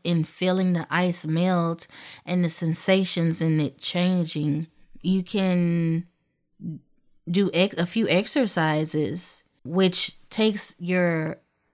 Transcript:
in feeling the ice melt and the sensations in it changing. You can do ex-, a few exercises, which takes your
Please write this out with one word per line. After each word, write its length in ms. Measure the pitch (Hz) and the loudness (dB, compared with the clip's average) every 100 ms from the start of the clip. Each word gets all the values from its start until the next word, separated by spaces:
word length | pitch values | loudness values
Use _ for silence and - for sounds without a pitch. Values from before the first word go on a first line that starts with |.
in 200 | 165 170 | 0 0
feeling 500 | 156 - 185 185 185 | 0 -2 0 2 2
the 140 | 175 - | 0 0
ice 340 | 165 180 175 156 | 0 0 0 -2
melt 600 | 160 180 180 170 165 - - - - - | 0 2 2 0 -4 -10 -18 -20 -16 -4
and 180 | 180 | 0
the 60 | 170 | 0
sensations 920 | - 165 165 - 190 190 - 165 160 | 0 -2 0 2 2 2 0 0 0
in 180 | 160 156 | 2 2
it 180 | 147 - | 0 -4
changing. 880 | - 180 180 185 165 151 151 151 160 _ - - | -6 0 2 2 0 -2 -2 -2 -4 _ -20 -8
You 200 | 185 190 | -2 -2
can 840 | 185 208 185 180 170 170 165 165 175 _ _ _ _ _ 170 151 - _ _ _ - | 0 0 2 2 2 2 0 0 -4 _ _ _ _ _ -12 -12 -16 _ _ _ -2
do 220 | 175 196 | 0 2
ex-, 240 | 165 190 - | 2 0 0
a 80 | 175 | -2
few 240 | 220 214 | 0 2
exercises, 1300 | 175 214 294 240 - 160 151 156 156 143 165 - - _ _ | 2 0 0 0 2 2 2 0 -2 -2 -4 -10 -16 _ _
which 540 | - 175 185 180 - - - | -4 2 2 2 -4 -6 -8
takes 440 | - 220 214 - - | 0 0 0 -6 -8
your 580 | 175 180 175 165 156 - _ _ _ | -2 2 2 0 -2 -8 _ _ _